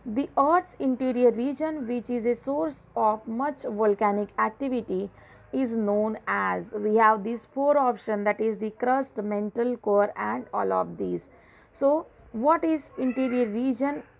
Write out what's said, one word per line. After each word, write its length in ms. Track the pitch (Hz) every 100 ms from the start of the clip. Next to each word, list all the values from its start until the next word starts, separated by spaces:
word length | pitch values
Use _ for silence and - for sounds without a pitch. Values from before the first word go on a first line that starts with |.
| 247
The 240 | 214 - -
Earth's 380 | 277 349 359 -
interior 500 | 269 247 262 247 247
region, 560 | 214 262 277 311 311 226
which 220 | 247 226
is 160 | 240
a 100 | 226
source 520 | 233 - 285 320 269 - -
of 320 | 220 220 220
much 360 | 226 294 285
volcanic 680 | 247 208 220 202 208 202 202 -
activity, 720 | 220 - 269 247 220 185 196 - - - -
is 240 | 262 262 226
known 400 | 208 208 214 220 -
as, 460 | 196 190 185 175
we 220 | 214 208 220
have 260 | 220 220
these 220 | 202 233
four 320 | - 269 285 294
options, 480 | 254 208 - 208
that 160 | 208 208
is 160 | 220 202
the 140 | 214
crust, 520 | 214 247 262 269 -
mantle, 540 | 208 208 208 233 247 240
core 340 | 220 202 202 -
and 300 | 214 247 226
all 180 | 208 196
of 240 | 190 175 170
these. 320 | 190 175 - - _ - _
So 340 | - 277 302 - _ -
what 320 | 220 277 330
is 280 | 330 311 - -
interior 500 | 262 254 262 247 226
region 560 | 214 262 233 277 294 - _